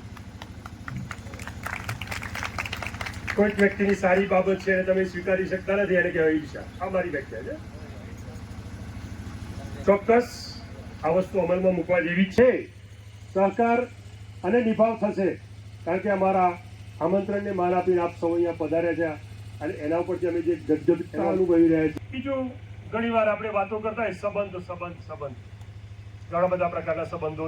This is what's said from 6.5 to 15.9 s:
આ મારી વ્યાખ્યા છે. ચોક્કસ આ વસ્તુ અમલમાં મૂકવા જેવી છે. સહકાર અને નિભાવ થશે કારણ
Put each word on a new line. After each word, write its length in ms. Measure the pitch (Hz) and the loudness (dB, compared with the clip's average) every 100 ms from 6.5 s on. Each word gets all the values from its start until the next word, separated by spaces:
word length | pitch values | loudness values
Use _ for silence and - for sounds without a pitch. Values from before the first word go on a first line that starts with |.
| 110 - - | -10 -12 -8
આ 80 | 185 | -2
મારી 220 | 185 175 | -2 -2
વ્યાખ્યા 320 | 143 - - | -4 -6 -8
છે. 120 | - 311 - - - - - - - - - - - - - - - - - - - - - - | -8 -10 -12 -14 -14 -14 -14 -12 -12 -12 -12 -12 -12 -12 -12 -12 -12 -10 -10 -10 -10 -10 -10 -2
ચોક્કસ 460 | - 202 - 233 240 - - - - - - - | 2 4 4 4 2 -4 -12 -14 -14 -14 -14 -6
આ 80 | 156 | 0
વસ્તુ 240 | 180 190 196 | 0 2 0
અમલમાં 360 | 170 185 185 180 | 2 2 4 2
મૂકવા 260 | 165 175 | 2 2
જેવી 280 | 165 175 190 | 4 2 4
છે. 180 | - 254 170 - - - - - - - | 6 6 6 0 -14 -18 -18 -18 -18 -4
સહકાર 460 | 190 196 196 233 233 165 - - - - - | 2 4 4 4 4 0 -6 -18 -16 -16 -6
અને 160 | 180 240 | 2 4
નિભાવ 340 | 226 202 226 220 | 4 4 4 4
થશે 320 | 208 190 180 - - - - - | 0 2 0 0 -8 -16 -16 -8
કારણ 140 | 165 | -2